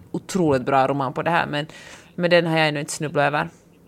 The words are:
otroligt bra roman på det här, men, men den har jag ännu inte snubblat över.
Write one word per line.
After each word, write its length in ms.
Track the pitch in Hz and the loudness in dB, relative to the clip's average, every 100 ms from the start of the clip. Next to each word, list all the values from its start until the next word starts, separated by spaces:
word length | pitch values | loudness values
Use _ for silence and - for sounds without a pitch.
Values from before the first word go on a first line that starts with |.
| - | -10
otroligt 520 | - - 190 160 131 | -10 -4 0 2 2
bra 260 | 123 135 135 | 2 2 2
roman 240 | 139 131 | 0 -4
på 100 | 127 | -4
det 80 | 160 | -2
här, 160 | 170 143 | 0 0
men, 200 | 147 156 - - - - | -4 -8 -12 -20 -20 -16
men 160 | - 175 | -4 2
den 160 | 175 170 | 2 4
har 120 | 160 | 2
jag 100 | 156 | 2
ännu 120 | 147 | 0
inte 120 | 156 | -6
snubblat 320 | - 151 143 143 | -6 -4 0 0
över. 220 | 147 165 - _ _ | 0 -4 -10 _ _